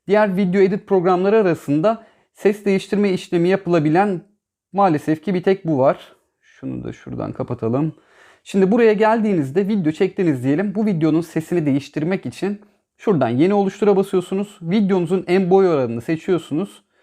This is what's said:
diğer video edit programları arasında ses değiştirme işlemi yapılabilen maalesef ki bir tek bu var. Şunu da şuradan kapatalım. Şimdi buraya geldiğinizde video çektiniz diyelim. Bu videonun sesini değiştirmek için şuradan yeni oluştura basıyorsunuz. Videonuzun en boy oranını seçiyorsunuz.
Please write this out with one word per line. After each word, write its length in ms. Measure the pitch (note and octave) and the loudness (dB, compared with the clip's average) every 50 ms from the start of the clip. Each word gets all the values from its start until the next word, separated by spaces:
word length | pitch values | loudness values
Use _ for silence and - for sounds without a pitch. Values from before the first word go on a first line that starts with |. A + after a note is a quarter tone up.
| _ | _
diğer 300 | F3 G3+ G#3+ G#3+ G3+ F3+ | 0 2 2 2 2 0
video 240 | G3 G3+ F3+ F3+ G3 | 0 0 0 2 2
edit 260 | F#3 F3 G#3+ G3+ - | 2 2 2 -2 -2
programları 500 | - G3 F#3 E3 F#3+ F3+ F3 F#3+ G3+ A3 | -2 0 0 2 2 0 2 2 2 2
arasında 680 | A3+ G3+ F3 D#3 - - - C#3+ D#3 E3 G#3+ A3+ G#3 - - _ _ _ _ | 2 2 2 0 -2 -2 -2 -2 0 2 0 0 -2 -8 -18 _ _ _ _
ses 320 | _ - - G3+ G#3 G#3+ - | _ -2 0 0 0 0 0
değiştirme 460 | G3+ F#3+ F#3 - - G#3+ G3 G#3 G3 | 0 0 0 0 -2 -2 0 0 0
işlemi 380 | F3+ F3 - - F3+ F3 E3+ F3+ | 0 -2 -4 -4 -2 0 2 2
yapılabilen 720 | F#3+ F#3+ - F3 F3 E3 D3 D#3 D#3 F3+ G3+ G#3 F#3 E3 - _ _ _ _ _ _ _ _ _ | 0 0 0 0 0 0 2 2 2 2 2 0 -2 -6 -8 _ _ _ _ _ _ _ _ _
maalesef 520 | - F#3+ G3+ F#3 D3+ C#3 - D3+ D#3 D#3 - | -2 0 2 2 2 0 0 -2 -4 -2 -2
ki 100 | G#3 F3+ | -4 -4
bir 80 | F3+ | 0
tek 240 | - G3 G3 G3 - | 0 0 0 0 -2
bu 120 | D#3+ D3+ B2+ | -2 0 2
var. 340 | C3 D3 - - - - _ _ _ _ _ _ | 2 2 2 0 -6 -18 _ _ _ _ _ _
Şunu 440 | _ _ _ _ C3+ C3+ C3 - A#1+ | _ _ _ _ -12 -12 -10 -10 -10
da 80 | A#1 | -12
şuradan 400 | - - - B2+ B2 A#2 G#2+ G2+ | -14 -14 -16 -12 -10 -8 -8 -8
kapatalım. 640 | A2 - - - A#2+ - A2+ A2 A#2+ C3+ D#3 D#3 - - _ _ _ _ - - _ _ _ | -8 -8 -8 -8 -8 -6 -4 -2 -2 -2 -2 -4 -6 -10 _ _ _ _ -20 -20 _ _ _
Şimdi 280 | - - G3 F#3+ F#3 | -4 0 0 2 2
buraya 200 | A#3 A#3+ A#3 A3 | 2 4 4 4
geldiğinizde 760 | G#3 F#3+ A3 A3 A3+ A#3 G#3+ G#3+ G3 E3 C#3 C3 C#3 F#3+ G3+ F#3+ | 4 4 2 2 2 0 0 0 0 0 -2 -2 -2 -2 -2 0
video 240 | A3+ G3+ D#3+ D3+ | -2 -2 -2 -2
çektiniz 520 | D#3+ - G3 F3+ - - F#3 D#3+ C#3 B2 B2 | 0 0 -2 -2 0 -2 0 0 0 0 0
diyelim. 300 | C3+ D3 E3 G3+ G#3 F3 | -2 0 0 -2 -4 -4
Bu 120 | G#3+ G#3+ | -2 -2
videonun 340 | A3 F#3+ D#3 D#3+ D#3 D3 E3 | -2 0 0 0 0 0 0
sesini 460 | E3 - - E3 D#3+ - F3+ F3 D3+ | -2 -4 -6 -8 -6 -2 -4 -2 0
değiştirmek 600 | C#3+ C3 C#3+ C#3 - - D3+ D3+ F3 G3 F#3 - | 0 -2 -2 -4 -6 -8 -6 -4 -4 -4 -4 -6
için 340 | B2 - - F3 G3+ G3+ G3+ - _ _ _ _ _ _ | -10 -8 -6 -6 -6 -6 -8 -12 _ _ _ _ _ _
şuradan 320 | _ - A3+ F#3+ C#3 B2+ A2+ | _ -2 0 0 2 0 0
yeni 260 | A#2+ B2+ E3 F#3+ G#3 | 2 2 2 2 2
oluştura 420 | G3+ G3 F#3+ - - G#3+ G#3 G3 | 2 0 -2 -2 0 2 2 2
basıyorsunuz. 600 | F#3+ G3 G3 - F#3 F3 - F#3+ G3 G3+ G3+ - - | 2 0 0 -2 -4 -2 -2 -4 -6 -6 -6 -10 -12
Videonuzun 640 | E3+ E3 F#3+ A3+ G3+ F#3 G3 F#3 F3 D#3 F#3+ F#3 F3+ | -6 -2 0 0 2 2 2 0 0 0 -2 -4 0
en 240 | E3+ F3+ F#3+ F#3+ F3 | 0 0 0 2 4
boy 180 | F#3+ F#3+ F#3+ F3+ | 4 4 4 2
oranını 320 | D#3+ C#3 B2+ A#2 A#2 A#2+ | 2 0 -2 -2 -4 -6
seçiyorsunuz. 840 | - - E3 D#3+ - - F3+ D#3+ - - C#3 D#3 G3+ - - - _ _ _ _ | -4 -6 -6 -4 -2 -2 -2 -2 -2 -4 -6 -6 -6 -6 -10 -18 _ _ _ _